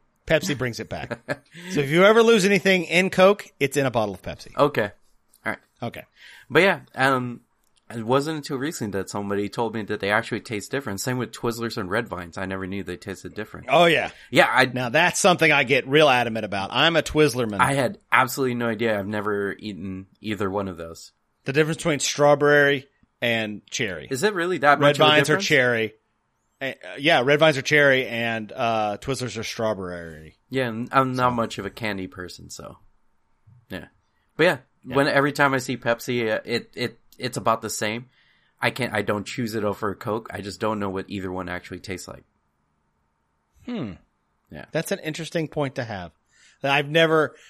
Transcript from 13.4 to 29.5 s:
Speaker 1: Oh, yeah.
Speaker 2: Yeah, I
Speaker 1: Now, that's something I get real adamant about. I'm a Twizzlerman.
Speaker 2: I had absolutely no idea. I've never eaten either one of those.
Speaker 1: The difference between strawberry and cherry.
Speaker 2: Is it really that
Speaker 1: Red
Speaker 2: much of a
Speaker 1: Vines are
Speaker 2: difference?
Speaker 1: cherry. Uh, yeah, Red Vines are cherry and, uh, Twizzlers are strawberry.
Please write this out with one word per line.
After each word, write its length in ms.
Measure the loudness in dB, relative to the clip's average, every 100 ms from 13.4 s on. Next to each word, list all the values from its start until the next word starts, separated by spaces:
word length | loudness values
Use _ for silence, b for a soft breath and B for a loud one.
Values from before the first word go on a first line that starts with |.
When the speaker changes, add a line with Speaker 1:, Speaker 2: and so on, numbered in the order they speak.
| -12 -12 0
Speaker 1:
Oh, 160 | 4 4
yeah. 260 | 4 -2 B B
Speaker 2:
Yeah, 180 | 2 4
I 160 | 4 2
Speaker 1:
Now, 240 | 0 -2
that's 300 | 2 2 4
something 320 | 4 4 4
I 120 | 2 2
get 220 | 0 4
real 200 | 4 6
adamant 360 | 4 2 -4 -4
about. 240 | -6 -4
I'm 240 | 0 2 2
a 60 |
Twizzlerman. 560 | 2 4 4 2 -2 2
Speaker 2:
I 140 | 2
had 260 | 2 -2 -4 _
absolutely 440 | 4 4 0 -2 0
no 140 | -2
idea. 280 | 0 0 0
I've 100 | -2
never 480 | -4 -2 -2 -4 -6
eaten 480 | -10 -10 -10 -10 -14 _
either 280 | -8 -4 -2
one 180 | -2 -4
of 80 | -8
those. 340 | -12 -16 -20 _ _ _
Speaker 1:
The 100 | -2
difference 240 | 0 0 -2
between 220 | -2 -2
strawberry 880 | -2 2 4 6 6 6 6 2 -4 _ _ _
and 400 | -2 0 -2 -8 -8
cherry. 380 | -6 -4 -6 -8
Speaker 2:
Is 140 | -2
it 100 | -2
really 260 | 0 -2 2
that 200 | 2 4
Speaker 1:
Red 0 |
Speaker 2:
much 200 | 4 4
of 20 |
a 80 | 4
Speaker 1:
Vines 200 | 4 4
are 40 |
Speaker 2:
difference? 120 | 0 2
Speaker 1:
cherry. 460 | 2 2 0 -2 -8 _ _ _ _ _ -10
Uh, 120 | -10 -10 -14 -2
yeah, 240 | 2 4 4
Red 140 | 4
Vines 180 | 4 4
are 60 |
cherry 420 | 2 4 6 4 0
and, 460 | -2 -2 -4 -6 -4
uh, 420 | -2 0 -2 -4
Twizzlers 340 | -6 -6 -6 -8
are 60 |
strawberry. 960 | -8